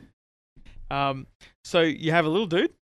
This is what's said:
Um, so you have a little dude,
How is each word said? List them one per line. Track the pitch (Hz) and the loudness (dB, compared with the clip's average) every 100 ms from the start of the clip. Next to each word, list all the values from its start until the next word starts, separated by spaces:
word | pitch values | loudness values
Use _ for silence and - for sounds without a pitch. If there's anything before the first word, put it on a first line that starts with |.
| - _ _ _ _ - - - - | -20 _ _ _ _ -20 -20 -18 -8
Um, | 139 139 135 - _ - _ | -2 -2 -4 -12 _ -20 _
so | - 180 | 0 2
you | 165 - 156 | 2 0 0
have | 170 | 2
a | 156 | 2
little | 180 202 | 0 0
dude, | 170 330 - _ | 0 0 -4 _